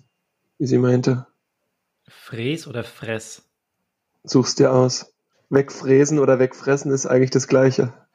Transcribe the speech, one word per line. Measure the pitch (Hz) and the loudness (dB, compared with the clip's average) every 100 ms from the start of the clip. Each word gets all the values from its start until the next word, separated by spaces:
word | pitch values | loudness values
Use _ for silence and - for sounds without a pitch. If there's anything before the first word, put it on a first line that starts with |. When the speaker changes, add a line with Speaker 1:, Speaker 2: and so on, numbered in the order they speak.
| _ _ _ _ _ _ | _ _ _ _ _ _
Speaker 1:
wie | 131 | -2
sie | 127 | 0
meinte. | 123 123 131 127 123 _ _ _ _ _ _ _ _ | 2 0 0 -4 -6 _ _ _ _ _ _ _ _
Speaker 2:
Fräs | _ - 113 117 160 - | _ -16 -8 -6 -6 -8
oder | 120 | -12
Fress? | 110 - 110 113 - - _ _ _ _ _ _ _ _ | -12 -14 -10 -10 -10 -20 _ _ _ _ _ _ _ _
Speaker 1:
Such's | - 135 123 | 0 2 2
dir | - 135 | 2 2
aus. | 131 127 - - _ _ _ _ | 4 2 -2 -12 _ _ _ _
Wegfräsen | 139 139 - 131 135 143 151 | 0 0 -6 2 2 4 2
oder | 135 131 | 2 2
wegfressen | 127 - - 143 147 | 0 -2 -4 -2 -2
ist | 135 - | -4 0
eigentlich | 127 131 | 0 2
das | 135 127 | -2 0
Gleiche. | 135 131 127 123 - _ | 2 2 2 -4 -6 _